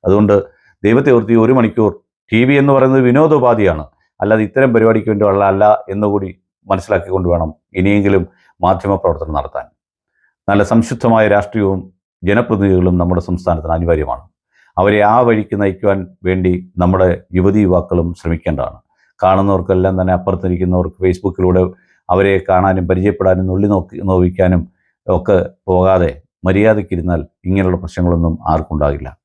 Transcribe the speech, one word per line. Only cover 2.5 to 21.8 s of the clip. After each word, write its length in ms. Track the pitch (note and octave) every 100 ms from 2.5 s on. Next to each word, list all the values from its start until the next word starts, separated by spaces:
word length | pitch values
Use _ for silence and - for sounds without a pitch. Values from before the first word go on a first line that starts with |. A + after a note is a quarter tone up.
എന്ന് 180 | C#3+ C#3+
പറയുന്നത് 280 | C3+ C3 C3+
വിനോദോപാധിയാണ്, 880 | B2+ C3 D#3 D3+ B2 A2 G2 D2+ D2 _ _ _
അല്ലാതെ 220 | G2 A2
ഇത്തരം 320 | G#2+ C3 C3+
പരിപാടിക്ക് 340 | A2+ A2+ A2 A2
വേണ്ടി 160 | G2+
ഉള്ള 200 | G#2 G2
അല്ല 400 | G2 G2 G#2 G#2+ -
എന്നുകൂടി 520 | G2 G#2+ G2+ F#2+ F#2 _ _ G2+
മനസ്സിലാക്കിക്കൊണ്ട് 640 | F#2+ - G2 F2+ F#2+ F2
വേണം 260 | F2 D#2+ - _
ഇനിയെങ്കിലും 540 | F#2+ F#2+ G2+ G2 G2 F2 _ _ _
മാധ്യമപ്രവർത്തനം 720 | F2 F#2 G2 F#2+ F2+ D2+ D2+
നടത്താൻ. 320 | D2+ C2+ C2 C2 _ _ _ _ _ _ _ -
നല്ല 140 | G2+
സംശുദ്ധമായ 680 | G2 A#2 A2+ A#2+ A#2+ A2+ G#2+
രാഷ്ട്രീയവും 640 | G2+ G2+ A2+ G2 F#2+ F2 _ _ _
ജനപ്രതിനിധികളും 720 | F2+ G#2+ A#2+ G#2 G2 F#2 F#2 F2+
നമ്മുടെ 220 | F2 F2+
സംസ്ഥാനത്തിന് 520 | F2+ F2+ - E2 D#2+
അനിവാര്യമാണ്. 560 | E2 E2+ D#2+ C#2 A#1+ - _ _ _ _ -
അവരെ 220 | G2 G#2
ആ 180 | G#2 A#2
വഴിക്ക് 440 | A#2+ A2 G#2 G2+
നയിക്കുവാൻ 440 | G2+ F#2 G#2 G2 F2+ _
വേണ്ടി 480 | F#2 F#2 F2+ F2+ - -
നമ്മുടെ 440 | F2+ F#2 F#2 E2+ _
യുവതീ 260 | F2+ F#2+ G#2
യുവാക്കളും 540 | G2 F2+ E2+ F2+ E2+
ശ്രമിക്കേണ്ടതാണ്. 680 | F2 E2 E2 - D2 B1 - _ _ _ _
കാണുന്നവർക്കെല്ലാം 760 | F#2+ F#2+ G2 F#2+ F2+ F#2 F#2+ F#2
തന്നെ, 120 | F2+
അപ്പുറത്തിരിക്കുന്നവർക്ക് 920 | F2+ F#2+ F2+ F#2 F2 F#2 F2+ F2 -
Facebook-ിലൂടെ 600 | F#2 F2 G2 F#2 F2+ F#2 F2+ -